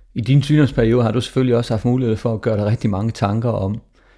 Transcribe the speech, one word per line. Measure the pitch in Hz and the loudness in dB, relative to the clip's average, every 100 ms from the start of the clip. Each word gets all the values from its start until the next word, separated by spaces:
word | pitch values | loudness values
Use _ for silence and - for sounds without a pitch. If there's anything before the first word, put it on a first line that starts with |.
| _ | _
I | - | -6
din | 110 143 | 2 2
sygdomsperiode | 143 151 139 - 113 120 | 4 4 4 2 2 2
har | 117 | 2
du | 110 | 0
selvfølgelig | 120 - 131 117 | -2 0 2 0
også | 120 | 0
haft | 110 120 | -2 0
mulighed | 123 123 107 | 0 0 -2
for | 120 | -2
at | 110 | -4
gøre | - 107 | -2 0
dig | 104 | 0
rigtig | 113 117 | 0 -2
mange | 95 110 | -2 -4
tanker | - 101 107 117 | -2 -2 0 -2
om | 104 98 110 - _ _ | -2 -2 -4 -10 _ _